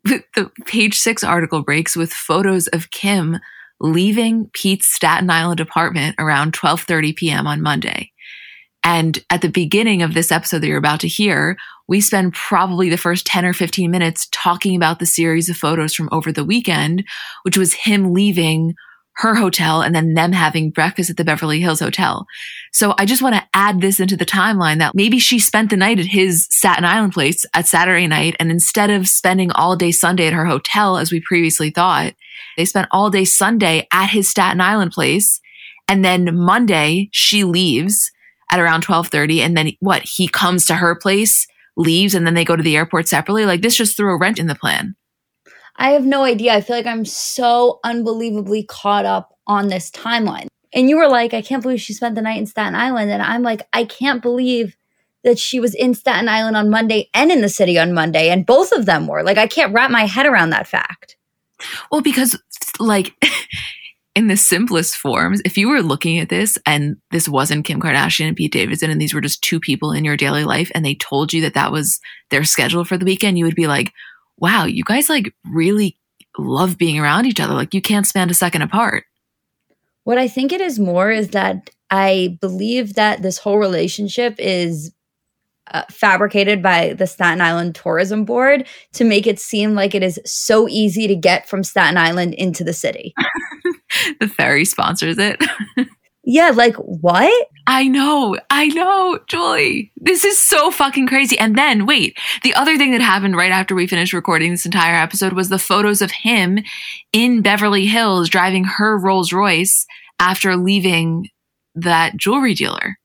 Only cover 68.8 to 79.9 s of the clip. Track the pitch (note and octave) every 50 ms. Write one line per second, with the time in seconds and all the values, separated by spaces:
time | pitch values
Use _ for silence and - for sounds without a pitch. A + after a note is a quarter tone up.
68.8 | D#3+ D#3 D#3 D#3 D3+ D3+ - D3+ - C#3+ - - - - F3 E3 - - C3 -
69.8 | D3+ D3+ D#3 D3 D#3 D3+ D3 C#3+ - C#3 C#3+ D3 D3+ C#3+ C#3 C#3 F3 - - E3
70.8 | D#3 C#3 C#3+ - - - C#3+ C#3 D3+ D#3+ - D#3+ D#3+ D3+ - C#3 C#3 C#3 D3 D#3
71.8 | C#3+ D#3 - - _ - - - _ _ - C3+ D#3 D#3 - - B2+ B2+ E3 F3
72.8 | F3 - F#3+ F3 F#3 F#3+ F#3+ F#3 - G3+ F#3 F3 E3+ E3 D#3+ - E3 D#3 C#3+ C3+
73.8 | A#2 - _ - - - - _ _ _ _ _ D#3+ F3 G#3+ A3 E3 - - -
74.8 | - - G#3+ C4+ D4+ - D#4 C#4 G3+ - _ _ _ - - D#3+ E3 F#3 G#3 G#3+
75.8 | G#3 F3+ - _ _ _ _ _ _ _ _ - D3 C3 B2+ C#3 F3+ F#3+ E3+ -
76.8 | F3 E3 D3+ D3+ D3+ C#3+ D3+ G3 A#3+ C4 A3 - D3+ - C#3 C3 C#3+ - - F#3+
77.8 | F#3+ - G#3+ G#3 G3 - - G3 F#3 F3 F3 - F3+ F3 E3 D#3+ D3+ E3 - G#3
78.8 | A#3 G#3 - - - _ _ _ _ _ _ _ _ _ _ _ _ _ _ _
79.8 | _ _